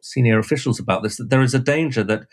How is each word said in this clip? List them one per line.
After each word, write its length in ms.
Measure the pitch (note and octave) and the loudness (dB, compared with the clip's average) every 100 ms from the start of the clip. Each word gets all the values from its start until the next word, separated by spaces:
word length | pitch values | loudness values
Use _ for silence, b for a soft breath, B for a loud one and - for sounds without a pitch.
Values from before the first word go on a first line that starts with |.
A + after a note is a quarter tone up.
senior 380 | - - A#2+ A2 | -10 0 4 4
officials 400 | G#2+ C#3+ C3+ A2+ | 2 -2 -2 -4
about 240 | - F#2+ | -2 -2
this, 140 | G#2+ - | -2 -6
that 120 | B2 | 0
there 120 | C3 | 2
is 120 | C3 | 2
a 60 | C3 | 2
danger 420 | C3 D3 D#3+ B2 | 0 0 0 -2
that 200 | G2+ G#2+ - | -2 -2 -6